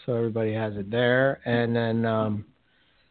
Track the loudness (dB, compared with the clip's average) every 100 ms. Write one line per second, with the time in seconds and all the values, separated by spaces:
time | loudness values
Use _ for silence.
0 | -4 -2 0 0 -2 -2 -4 -6 -4 0
1 | 2 4 2 0 -2 0 2 0 0 0
2 | 0 0 0 -4 -8 _ _ _ _ _
3 | _